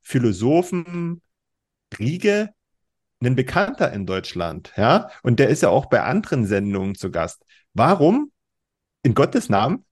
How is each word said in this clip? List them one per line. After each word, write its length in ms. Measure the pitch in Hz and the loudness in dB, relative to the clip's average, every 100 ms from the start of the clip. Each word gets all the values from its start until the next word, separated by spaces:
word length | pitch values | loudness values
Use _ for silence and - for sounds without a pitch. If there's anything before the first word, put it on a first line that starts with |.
Philosophenriege 1160 | - 131 117 92 117 160 180 180 165 175 170 170 _ _ _ _ _ _ _ - 110 180 208 208 214 _ _ _ _ _ _ _ | -2 0 0 0 2 0 0 -6 -8 -8 -8 -8 _ _ _ _ _ _ _ -6 -6 -2 0 0 -2 _ _ _ _ _ _ _
ein 140 | 123 131 | 0 0
Bekannter 580 | 131 - 202 269 175 | 0 0 -2 -2 -2
in 140 | 101 92 | -2 -4
Deutschland, 680 | 92 - 87 85 78 - - | -6 -6 -6 -6 -8 -12 0
ja? 340 | 110 190 - - | 4 2 0 -6
Und 180 | 120 117 | 0 4
der 100 | 123 | 4
ist 120 | 151 | 4
ja 80 | 202 | 2
auch 160 | 143 - | 2 2
bei 140 | 120 | 0
anderen 460 | - 185 - 143 101 | 0 -2 -2 -2 0
Sendungen 480 | 101 101 98 95 95 | -2 -2 -4 -4 -6
zu 160 | 95 | -6
Gast. 340 | 85 82 - _ _ _ - | -4 -6 -8 _ _ _ 0
Warum, 560 | 131 190 151 247 294 _ _ _ _ _ _ _ | 2 4 4 2 -2 _ _ _ _ _ _ _
in 100 | 131 | 0
Gottes 360 | 113 151 - - | 2 0 0 0
Namen 360 | 101 110 190 _ | 0 0 -2 _